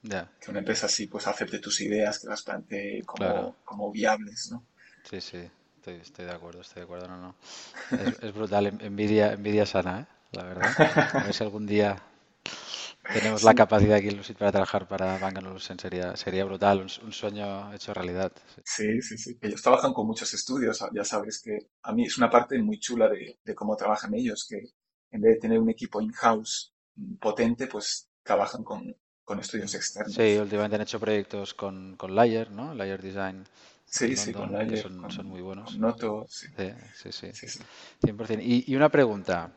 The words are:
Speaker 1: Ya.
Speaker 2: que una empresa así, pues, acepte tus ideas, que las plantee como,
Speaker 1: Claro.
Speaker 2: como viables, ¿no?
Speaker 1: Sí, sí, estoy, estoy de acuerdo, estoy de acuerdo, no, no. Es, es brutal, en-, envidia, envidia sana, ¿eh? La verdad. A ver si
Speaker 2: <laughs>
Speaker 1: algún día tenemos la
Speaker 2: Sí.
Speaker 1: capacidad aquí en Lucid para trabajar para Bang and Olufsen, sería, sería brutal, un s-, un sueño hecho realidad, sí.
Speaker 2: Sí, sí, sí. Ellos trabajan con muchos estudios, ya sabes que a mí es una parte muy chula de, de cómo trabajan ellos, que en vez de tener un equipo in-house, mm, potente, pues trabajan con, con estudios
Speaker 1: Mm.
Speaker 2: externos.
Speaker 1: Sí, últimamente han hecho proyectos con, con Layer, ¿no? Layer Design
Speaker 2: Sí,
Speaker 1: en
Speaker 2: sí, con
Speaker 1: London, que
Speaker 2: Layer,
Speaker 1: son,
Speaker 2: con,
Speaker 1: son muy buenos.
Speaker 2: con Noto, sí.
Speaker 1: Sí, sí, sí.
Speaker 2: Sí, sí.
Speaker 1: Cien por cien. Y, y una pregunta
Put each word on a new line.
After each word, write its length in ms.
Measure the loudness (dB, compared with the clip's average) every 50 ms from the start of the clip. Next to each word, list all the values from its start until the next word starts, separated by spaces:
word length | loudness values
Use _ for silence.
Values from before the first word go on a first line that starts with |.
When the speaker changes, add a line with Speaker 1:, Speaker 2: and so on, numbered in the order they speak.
Speaker 1:
Ya. 260 | -8 -6 -8 -8 -8 -10 _ _
Speaker 2:
que 100 | -14 -8
una 80 | -8 -6
empresa 260 | -2 -2 -2 0 0
así, 220 | 0 0 -2 -4 -6
pues, 180 | -8 -4 -4 -4
acepte 320 | -2 -2 -4 -6 -6 -8
tus 200 | -4 -4 -4 -2
ideas, 380 | -2 0 0 2 2 0 0 -4
que 80 | -8 -8
las 140 | -10 -10 -8
plantee 600 | -8 -10 -10 -8 _ -8 -8 -6 -6 -8 -8 -10
como, 160 | -10 -6 -4
Speaker 1:
Claro. 340 | -2 0 0 -2 -2 -6 -10 _ _
Speaker 2:
como 280 | -14 -10 -8 -8 -6
viables, 560 | -4 0 2 2 2 0 -2 -12 -12 -12 -12 -10
¿no? 140 | -12 -14 -14 _ _ _ -20 -20 _ _
Speaker 1:
Sí, 180 | _ -12 -12 -12
sí, 180 | -12 -10 -12 -14 -14 -14 _ _ _ _ _
estoy, 180 | _ _ -16 -16
estoy 300 | -16 -18 -20 _ -14 -12
de 60 | -12
acuerdo, 280 | -12 -12 -14 -16 -18 -18
estoy 200 | -20 -18 -18 -18
de 40 | -14
acuerdo, 240 | -14 -12 -14 -12 -14
no, 80 | -14 -14
no. 140 | -16 -18 -18 _ -20 -20 -18 -18 -18 -18 -16 -16 -6 -4 -4
Es, 220 | -2 -2 -2 -4 -4
es 120 | -8 -8 -6
brutal, 320 | -4 -4 2 2 2 2
en-, 140 | 2 0 -4
envidia, 520 | -10 -8 -2 0 2 4 6 6 6 6
envidia 340 | 4 0 -2 2 4 4 4
sana, 340 | 4 2 0 0 0 -4 -6
¿eh? 40 | -8 _ _ _ _ _
La 120 | -12 -12 -10
verdad. 320 | -10 -4 -2 0 0 6 6 6 6 6 4 2 4 0
A 80 | 0 0
ver 100 | 0 -2
si 80 | -2
Speaker 2:
<laughs> 20 | -2
Speaker 1:
algún 220 | -4 -4 -6 -2
día 360 | 2 4 4 4 4 2 -2 -8 -20 _ _ _ _ _ _ _ -12 -12 -10 -12 -12 -10 -10 -10 -12 -14 _ _ -2
tenemos 320 | 0 2 2 2 2 8
la 100 | 10 10
Speaker 2:
Sí. 40 | 12
Speaker 1:
capacidad 400 | 12 8 8 8 6 8 8 8
aquí 120 | 6 6 2
en 80 | -4
Lucid 200 | -4 -8 -14 -6
para 160 | 0 0 2
trabajar 360 | 4 4 2 2 0 -4 -2 -2
para 300 | -4 -2 0 0 0 0
Bang 180 | -2 -4 -4 -6
and 80 | -8 -10
Olufsen, 300 | -12 -12 -10 -12 -10 -10
sería, 380 | -8 -6 -4 -4 -4 -4 -6
sería 280 | -6 -6 -2 0 0 -2
brutal, 360 | -2 -2 2 4 6 6 4
un 60 | 2
s-, 160 | -6 -12 -12
un 100 | -12 -14
sueño 600 | -10 -6 -6 -6 -6 -4 -6 -6 -6 -8 -10 -12 -14
hecho 180 | -12 -10 -8 -6
realidad, 380 | -6 -4 -4 -2 -2 -2 -2 _ -10 _ -20 -20
sí. 80 | -18 _
Speaker 2:
Sí, 360 | -8 -6 -2 0 0 0 0
sí, 140 | -2 -4 -10 -12
sí. 200 | -12 -12 -12 -6
Ellos 220 | -6 -6 -6 2
trabajan 300 | 6 6 6 8 6 2 0
con 120 | 0 -2
muchos 260 | -2 -2 -4 -6 -6 -6
estudios, 500 | -6 -6 -4 -2 0 0 0 0 -2 -6 -6
ya 120 | -4 -4 -4
sabes 360 | -2 -2 -2 -2 -4 -8 -10
que 280 | -8 -6 -8 -8 -8 _ _ _
a 100 | -8 -2
mí 120 | 0 2 2
es 140 | 2 2 2
una 120 | 4 8
parte 280 | 8 6 6 6 0 0
muy 180 | 0 0 -2 -2
chula 300 | -4 -4 4 4 6 4
de, 300 | 4 2 -4 -14 -16 _ _
de 100 | -10 -8
cómo 220 | -4 -2 -2 -2
trabajan 380 | 0 2 0 0 0 -2 -4 -2
ellos, 320 | -2 -2 -2 -2 -4 -8 -8
que 140 | -10 -10 -10 -12 _ _ _ _ _ _ _ _
en 100 | -6 4
vez 120 | 6 6 6
de 60 | 6
tener 180 | 4 2 4 4
un 120 | 4 4
equipo 300 | 2 0 -6 -6 -4 -4
in-house, 720 | -4 -4 -4 2 4 4 4 4 0 -6 -8 -8 -8 _ _ _ _ _ _
mm, 180 | -14 -12 -12 -12
potente, 500 | -2 -2 -2 2 2 2 2 2 0 -4
pues 420 | -6 -6 -6 -4 -4 -6 -6 -8 _ _ _
trabajan 400 | _ 2 2 2 2 0 -2 -10
con, 320 | -8 -8 -8 -8 -8 -12 -14 _ _ _ _ _ _
con 160 | -8 -8 -8
estudios 320 | -6 -6 -6 -6 -6 -4
Speaker 1:
Mm. 40 | -6
Speaker 2:
externos. 400 | -6 -6 -6 -6 -6 -6 -4 2
Speaker 1:
Sí, 220 | 6 6 6 6 6
últimamente 380 | 2 2 0 0 0 0 0
han 60 | -2
hecho 180 | -2 -4 -4 -2
proyectos 540 | 0 2 2 2 0 -2 -6 -8 -8 -8 -8
con, 420 | -8 -8 -8 -8 -10 -14 -14 -14
con 180 | -12 -10 -2 0
Layer, 360 | 2 2 2 0 -2 -6 -8
¿no? 240 | -10 -12 -12 -10 -10
Layer 280 | -8 -8 -8 -8 -8
Design 420 | -10 -10 -8 -8 -8 -8 -8 -12 -18 _ _ _ -20 -20 _ _ _
Speaker 2:
Sí, 300 | _ -4 -2 -2 -2 -2
Speaker 1:
en 0 |
Speaker 2:
sí, 180 | -2 -4 -6 -6
con 180 | -8 -8 -6
Speaker 1:
London, 140 | -4 -4 -4
que 100 | -2 -4
Speaker 2:
Layer, 0 |
Speaker 1:
son, 200 | -4 -6 -8 -12 -14
Speaker 2:
con, 100 | -12 -12
Speaker 1:
son 160 | -10 -10 -10
muy 140 | -12 -12 -12
buenos. 360 | -10 -10 -12 -12 -12 -12 -6 -2
Speaker 2:
con 0 |
Noto, 460 | -2 -2 -2 -2 -4 -6 -4 -6 -8 -12
sí. 180 | -16 -16 -16 -16 -10
Speaker 1:
Sí, 140 | -8 -8 -8 -8 -14 -20 -20 -20
sí, 180 | -18 -16 -14
sí. 160 | -14 -12 -14 -14
Speaker 2:
Sí, 180 | -16 -14 -14 -14
sí. 160 | -14 -14 -16 -20 -20 -20 -20 -20 -2 _
Speaker 1:
Cien 140 | 2 2 2
por 100 | 0 -4
cien. 140 | -4 -4 -2
Y, 220 | 2 2 2 2 2
y 100 | 2 4
una 120 | 6 6 6
pregunta 600 | 8 6 6 6 4 -2 -2 -2 -2 -2 -2 -8 -14